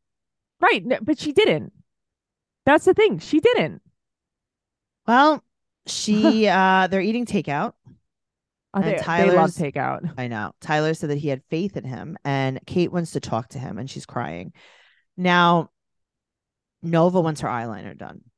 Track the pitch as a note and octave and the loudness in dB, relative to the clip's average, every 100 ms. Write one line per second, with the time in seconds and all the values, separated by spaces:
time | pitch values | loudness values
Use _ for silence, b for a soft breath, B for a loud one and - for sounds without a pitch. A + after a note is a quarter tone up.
0 | _ _ _ _ _ _ F4+ D4+ F3+ C4 | _ _ _ _ _ _ 0 0 0 -4
1 | G#3+ D4+ D#4 C#4+ G#4+ D#3+ G#2 - _ _ | -2 -4 -2 2 2 2 -4 -16 _ _
2 | _ _ _ _ _ _ - D4+ F#4 F#4 | _ _ _ _ _ _ 2 4 4 4
3 | G#4+ F3+ - D4+ A#4 B4 D#3+ - _ _ | 2 0 -2 2 4 2 0 -6 _ _
4 | _ _ _ _ _ _ _ _ _ _ | _ _ _ _ _ _ _ _ _ _
5 | - A#3+ D4 D4 - _ _ _ - - | 0 4 4 2 -4 _ _ _ -12 -6
6 | - G#3+ G#3+ A3 G#3+ F#3 F#3+ F#3 F#3 F#3+ | 0 2 4 4 4 4 4 4 2 0
7 | F#3 A3+ A#3+ G3+ C#3+ C#3+ A3 - - - | 0 -2 -2 -4 -2 -4 -6 -8 -20 -20
8 | _ _ _ _ _ _ _ G3 F#3+ F3+ | _ _ _ _ _ _ _ -2 -2 -2
9 | - E3 F3 F3+ - - D3 C#3 C3 C3+ | -2 2 4 4 4 0 -4 -2 -4 -4
10 | E3+ C3+ B2 A2+ G2+ - - D3+ D#3 D#3+ | -8 -8 -8 -6 -8 -10 -4 0 0 -2
11 | D#3 C#3+ D3 C3 - D#3+ G3 - A#2 A#2+ | -4 -4 -4 -6 -6 -6 -6 -6 -10 -10
12 | F#2 - C#3 C#3 C3+ C3 - F#3 F3 F3+ | -12 -10 -4 -2 -2 -4 -6 -2 -2 -2
13 | E3 C#3+ - A2+ - B2+ B2 G2 C3+ - | -6 -6 -6 -6 -6 -10 -12 -10 -12 -14
14 | - C3 D2 E2+ D#3+ b b b b b | -12 -8 -8 -10 -14 b b b b b
15 | _ - F3+ F3+ F3 E3+ - _ _ _ | _ -4 0 4 4 4 0 _ _ _
16 | _ _ _ _ _ _ _ _ E3 E3 | _ _ _ _ _ _ _ _ -2 2
17 | F3 F3+ E3 D3+ C3+ A#2+ A#2 G2+ G2+ C#2 | 2 2 0 -2 -4 -4 -6 -10 -14 -16
18 | - - _ | -18 -18 _